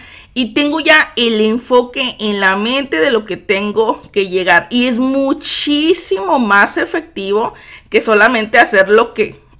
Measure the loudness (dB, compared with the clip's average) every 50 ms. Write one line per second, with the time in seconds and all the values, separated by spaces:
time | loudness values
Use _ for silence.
0 | -20 -20 -20 -20 -20 -12 -8 -6 -6 -4 -2 -2 -2 0 -2 -2 2 2 2 2
1 | 2 0 -2 -2 0 0 2 2 0 0 0 -2 -2 0 2 2 2 0 -4 -6
2 | -6 -6 -6 -6 -4 -4 -2 0 0 0 0 0 -2 -2 -2 -4 -4 -2 0 0
3 | 0 2 0 -2 -4 -4 -10 -8 -4 -2 -2 -2 -2 -4 -2 0 0 0 -2 -4
4 | -6 -8 -4 -4 -4 -2 -2 -2 0 2 2 2 2 0 -2 0 0 0 0 -2
5 | -2 -2 0 0 0 0 -2 -4 -4 -4 -2 -2 0 0 0 0 2 2 0 0
6 | -2 -4 -4 -4 -2 0 0 0 2 2 4 2 2 2 0 -4 -6 -4 -4 -8
7 | -8 -8 -12 -10 -6 -4 -2 -2 -2 -4 -8 -12 -20 -20 -20 -20 _ -2 -2 0
8 | 2 2 2 4 4 4 2 0 -4 0 2 2 2 4 4 2 2 4 4 2
9 | 2 2 -2 -4 -4 -4 -6 -16 _ _ _